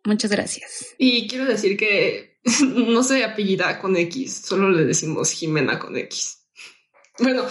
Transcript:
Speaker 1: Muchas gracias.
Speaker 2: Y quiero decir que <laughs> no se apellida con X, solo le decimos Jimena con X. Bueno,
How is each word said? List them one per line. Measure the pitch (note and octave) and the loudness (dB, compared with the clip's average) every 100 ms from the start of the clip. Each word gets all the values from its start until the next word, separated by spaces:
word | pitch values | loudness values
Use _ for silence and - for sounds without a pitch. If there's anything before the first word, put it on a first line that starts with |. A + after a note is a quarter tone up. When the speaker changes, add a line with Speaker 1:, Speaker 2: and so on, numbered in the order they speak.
Speaker 1:
Muchas | G#3 G#3+ G#3+ | 0 0 2
gracias. | G3+ - - - - - - | -2 -2 -6 -12 -14 -14 0
Speaker 2:
Y | B3+ A#3+ G#3+ | 2 2 0
quiero | B3+ C4 | -2 -2
decir | G#3 F#3+ G3 | 0 0 0
que | G#3+ G3+ - - - _ | 2 2 2 -2 -8 _
<laughs> | B3 A#3 C4+ B3 | -2 2 2 2
no | A3+ A#3 | 2 4
se | C4 C4+ | 4 2
apellida | A3 G#3+ G3 F#3+ F3+ F#3 | 0 0 0 2 0 -2
con | F#3+ F#3 | 0 0
X, | E3+ C4 - - - | 0 -4 -8 -8 -4
solo | F#3+ G3 | 0 4
le | E3+ | 4
decimos | C3 D3+ D#3 D3+ C#3 | 2 0 -2 -2 -2
Jimena | - E3 D#3 A#2+ A#2 | -2 -2 0 0 -2
con | - C3 | -6 -8
X. | - - - - _ - - - _ _ _ - | -8 -8 -10 -10 _ -20 -20 -20 _ _ _ -2
Bueno, | B3+ B3+ - | 0 0 -2